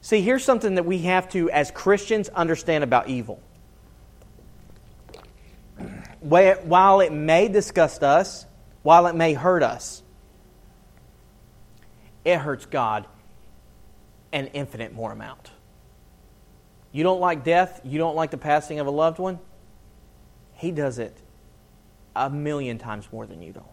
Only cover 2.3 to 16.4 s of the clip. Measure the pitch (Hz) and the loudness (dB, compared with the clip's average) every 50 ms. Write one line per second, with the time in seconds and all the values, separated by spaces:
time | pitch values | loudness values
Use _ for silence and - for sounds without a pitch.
2.3 | - 185 170 165 165 156 - - 165 151 147 123 123 123 - 113 131 123 113 107 | -4 -4 -2 -2 -2 -4 -2 -2 0 0 0 2 0 0 0 0 -6 -8 -8 -10
3.3 | 101 - - _ - - - - - - - - - - - - - - - - | -14 -16 -18 _ -20 -20 -20 -20 -20 -20 -20 -20 -20 -20 -20 -20 -20 -20 -20 -20
4.3 | - - - - - - - - - - - - - - - - - - - - | -20 -20 -20 -20 -20 -20 -20 -20 -20 -20 -20 -20 -20 -20 -20 -20 -20 -20 -20 -20
5.3 | - - - - - - - - - - - - - - - - - - - 147 | -20 -20 -20 -20 -20 -20 -20 -20 -18 -16 -16 -16 -14 -16 -18 -20 -20 -16 -2 2
6.3 | 156 175 196 190 190 185 - 160 170 180 190 196 196 196 190 165 151 147 151 156 | 6 6 8 6 6 2 0 2 4 6 6 8 6 6 4 2 0 -4 0 2
7.3 | 160 170 202 226 190 208 - - - 185 165 147 - - - 139 143 165 196 - | 4 4 4 4 2 0 0 0 2 2 2 2 2 0 2 4 4 4 2 0
8.3 | - - - - - - - - - - - 147 165 175 175 175 170 165 165 165 | -8 -16 -20 -20 -20 -20 -20 -20 -20 -8 4 6 6 6 6 4 2 2 2 2
9.3 | 151 131 139 180 185 175 147 113 - - - - - - - - - - - - | 0 0 2 2 2 2 2 0 -2 -6 -12 -16 -16 -16 -20 -20 -20 -20 -20 -20
10.3 | _ _ _ _ _ _ - - _ _ _ _ _ - - - _ _ _ _ | _ _ _ _ _ _ -20 -20 _ _ _ _ _ -20 -20 -20 _ _ _ _
11.3 | _ - - - _ - - - - - - - - - - - - - - 160 | _ -20 -20 -20 _ -20 -20 -20 -20 -20 -20 -20 -20 -20 -20 -20 -20 -6 0 0
12.3 | 180 165 139 147 139 - - - - 143 123 110 107 107 101 - - - _ - | 0 0 0 -6 -8 -8 -10 -8 -4 -2 -2 -2 -2 -4 -6 -10 -20 -20 _ -20
13.3 | - - - - - - _ - - - - - - - - - - - _ _ | -20 -20 -20 -20 -20 -20 _ -20 -20 -20 -20 -20 -20 -20 -20 -20 -20 -20 _ _
14.3 | - 143 135 - - 143 143 - - 117 113 - - 117 113 110 101 107 107 110 | -8 -8 -8 -8 -8 -10 -10 -10 -10 -12 -14 -12 -12 -12 -12 -12 -12 -14 -16 -18
15.3 | 131 _ _ - - _ _ _ _ _ _ _ _ _ _ _ _ _ _ _ | -18 _ _ -20 -20 _ _ _ _ _ _ _ _ _ _ _ _ _ _ _
16.3 | _ _ | _ _